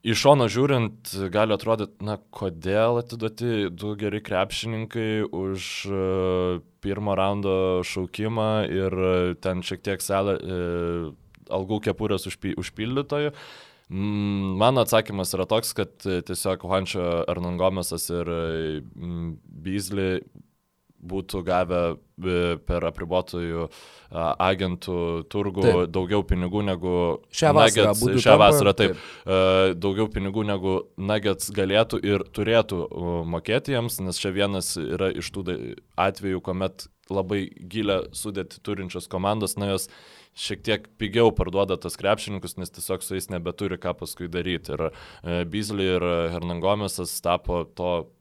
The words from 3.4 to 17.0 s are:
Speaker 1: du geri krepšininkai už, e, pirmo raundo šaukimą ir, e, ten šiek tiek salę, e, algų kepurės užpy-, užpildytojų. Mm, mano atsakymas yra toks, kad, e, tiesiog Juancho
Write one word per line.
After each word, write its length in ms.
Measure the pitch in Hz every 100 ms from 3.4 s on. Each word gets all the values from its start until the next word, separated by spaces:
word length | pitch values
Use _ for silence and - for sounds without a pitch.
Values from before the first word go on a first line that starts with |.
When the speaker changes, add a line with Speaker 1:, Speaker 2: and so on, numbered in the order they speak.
| 120 110 95
Speaker 1:
du 240 | 87 104 104
geri 240 | 104 104
krepšininkai 1040 | 104 95 101 - 113 110 113 117 110 107 104
už, 560 | 87 95 95 87 - 98
e, 760 | 98 95 92 92 90 90 90 - _
pirmo 400 | 101 98 104 95
raundo 680 | 98 101 98 95 92 90
šaukimą 840 | 90 95 90 - 107 113 110 107 98
ir, 240 | 90 95
e, 400 | 92 92 92 90
ten 260 | 87 95 90
šiek 200 | 87 92
tiek 160 | 101 95
salę, 360 | - 98 101 95
e, 720 | 87 90 87 87 85 85 80 - - _ -
algų 300 | 95 95 107
kepurės 460 | 110 92 107 95 95
užpy-, 240 | - 98
užpildytojų. 760 | - 92 - 110 135 143 147 147 143 - - - _ _
Mm, 640 | 92 104 104 104 101 95 92
mano 280 | 113 131 107
atsakymas 480 | 113 107 101 90
yra 100 | 95
toks, 300 | 90 110 -
kad, 160 | - 95 _ 98
e, 160 | 90
tiesiog 400 | 85 90 98 92
Juancho 640 | 90 95 92 98